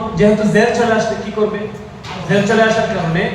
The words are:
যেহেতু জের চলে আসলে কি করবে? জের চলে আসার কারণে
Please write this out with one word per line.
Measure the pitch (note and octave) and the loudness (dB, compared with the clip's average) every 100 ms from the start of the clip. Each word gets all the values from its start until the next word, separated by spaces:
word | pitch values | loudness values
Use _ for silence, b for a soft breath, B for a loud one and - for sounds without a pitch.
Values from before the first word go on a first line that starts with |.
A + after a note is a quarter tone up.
| - E3+ | -4 2
যেহেতু | G#3 G#3+ | 2 4
জের | G#3 G3+ A#3+ A#3 | 2 2 2 2
চলে | A3+ | 2
আসলে | A3 A3 G3+ G#3 | 2 0 -4 -6
কি | |
করবে? | G#3+ G#3 G#3 G#3+ - - - - - D3+ | -2 -2 -2 -8 -10 -14 -14 -12 -8 0
জের | G3 G3+ | 2 2
চলে | A3 | 4
আসার | A3 - - | 4 2 0
কারণে | - E3 F3 A3 | -2 -2 -2 -2